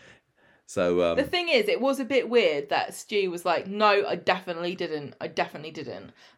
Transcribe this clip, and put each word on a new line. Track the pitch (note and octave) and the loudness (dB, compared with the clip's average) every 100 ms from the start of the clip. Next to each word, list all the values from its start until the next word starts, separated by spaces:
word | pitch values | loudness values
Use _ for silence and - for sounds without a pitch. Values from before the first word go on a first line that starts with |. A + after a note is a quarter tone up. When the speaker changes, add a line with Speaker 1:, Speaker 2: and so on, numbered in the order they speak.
| - - _ _ _ _ - | -20 -20 _ _ _ _ -8
Speaker 1:
So, | G2+ F2+ F2 | 0 2 4
um, | F2 - | 4 2
Speaker 2:
The | |
thing | C#4+ F4+ E4+ | 0 -2 2
is, | C#4 G3+ | 2 2
it | F3 | 0
was | C4+ C4+ | 0 -2
a | B3+ | 0
bit | C4 A3+ | 0 2
weird | A#3+ F3+ D3 C#3+ | 4 4 2 0
that | D#3 - | -2 -2
Stu | - - G#3 F#3+ | -6 -4 0 0
was | E3+ | -2
like, | F3+ D#3+ F#3+ | 0 0 -2
"No, | G3+ G#3+ G3+ - | 2 4 4 2
I | F3+ | -2
definitely | - F#3 F#3 E3 F3 F#3 | 0 0 -2 -6 -6 -4
didn't. | E3+ D3+ C#3 - | -4 -4 -8 -10
I | E3 | -6
definitely | F3 E3+ D#3+ D#3 | -4 -4 -6 -14
didn't." | D#3 B2 F#2+ G2 - - | -12 -12 -12 -16 -20 -20